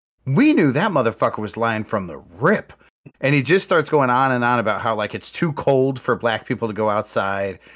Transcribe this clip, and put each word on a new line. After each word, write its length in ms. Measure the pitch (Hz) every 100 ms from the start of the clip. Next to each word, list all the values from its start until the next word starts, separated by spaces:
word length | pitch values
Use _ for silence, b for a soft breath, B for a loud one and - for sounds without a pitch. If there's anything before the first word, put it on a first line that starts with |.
| _ _ 135
We 260 | 143 302
knew 180 | 285 147
that 180 | 131 214
motherfucker 480 | 147 113 104 120 -
was 180 | 104 113
lying 280 | 113 107
from 240 | 107 107 87
the 100 | 69
rip." 560 | 69 85 156 208 - - b _ - -
And 140 | 135
he 80 | 143
just 220 | 127 190
starts 260 | - 175 143
going 200 | 151 131
on 200 | 127 135
and 140 | 123
on 140 | 120 123
about 220 | 110 95
how, 140 | 113
like, 200 | 107 104
it's 160 | - -
too 220 | - 175
cold 440 | 143 - 135 135 131
for 160 | -
black 320 | 113 117 110 -
people 220 | 120 113
to 60 |
go 140 | 101 107
outside. 720 | 104 104 113 98 98 98 90 B